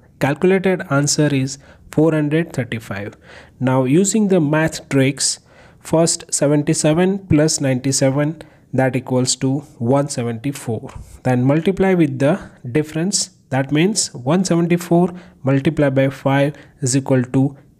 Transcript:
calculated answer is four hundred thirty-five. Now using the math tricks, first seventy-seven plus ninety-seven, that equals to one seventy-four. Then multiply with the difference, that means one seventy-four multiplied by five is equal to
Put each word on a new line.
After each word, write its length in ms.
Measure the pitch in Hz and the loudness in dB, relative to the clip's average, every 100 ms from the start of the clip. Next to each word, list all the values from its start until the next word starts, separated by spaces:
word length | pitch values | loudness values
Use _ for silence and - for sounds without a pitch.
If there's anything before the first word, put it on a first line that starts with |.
| - - | -16 -4
calculated 640 | 135 147 185 190 190 180 - | -4 0 2 2 0 -2 0
answer 420 | 139 147 - 147 | 0 0 0 0
is 240 | 139 135 - - - - | 0 -2 -8 -18 -20 -6
four 200 | - 160 | 2 2
hundred 420 | 156 147 160 165 | 2 0 0 -2
thirty-five. 600 | - 113 113 - 101 104 - - - - - | -6 -6 -8 -8 -10 -10 -14 -20 -20 -16 -4
Now 260 | 127 131 131 | 0 2 4
using 420 | 160 196 220 202 | 2 2 2 2
the 120 | 190 | 2
math 480 | 147 151 160 - - | 2 2 0 -4 -2
tricks, 500 | 139 131 139 - - _ - - - | 2 2 0 -4 -6 _ -20 -20 -18
first 520 | - 160 165 - - | -2 2 2 -2 -6
seventy-seven 960 | - 147 147 147 156 151 160 185 196 - | -2 2 2 0 0 2 2 2 0 0
plus 320 | 151 160 - | 2 2 0
ninety-seven, 840 | 135 127 139 135 135 139 147 170 - - _ | -2 -2 -2 0 2 2 -2 -4 -14 -20 _
that 240 | 123 131 127 | -2 0 -2
equals 400 | 127 127 123 - | -2 -2 0 -2
to 220 | 135 139 - - | -2 -4 -6 -6
one 300 | 120 139 139 | 0 0 0
seventy-four. 840 | - 117 113 139 135 - 107 135 - - - | -4 -6 -6 -8 -8 -6 -8 -8 -18 -20 -6
Then 200 | 131 127 | -2 2
multiply 520 | 131 156 196 185 190 180 | 2 2 0 0 2 2
with 240 | 147 127 | 2 2
the 320 | 139 214 - - 123 | 0 0 -6 -16 -4
difference, 600 | 147 151 156 185 - - _ - | -4 -2 -4 -4 -4 -6 _ -6
that 220 | 131 135 | -4 0
means 420 | 147 185 220 - | 2 2 0 -6
one 320 | 135 123 180 185 | -6 -2 0 2
seventy-four 640 | 170 170 175 - 170 180 - - - | 0 2 0 2 2 2 -2 -20 -6
multiplied 540 | 135 139 160 151 143 135 | 0 0 0 0 0 2
by 140 | 135 | 0
five 460 | - 135 139 143 - - - | 0 0 2 0 -4 -16 -6
is 140 | 131 135 | -2 -2
equal 280 | 135 131 | 2 0
to 340 | 120 135 135 - - | 2 0 0 -4 -20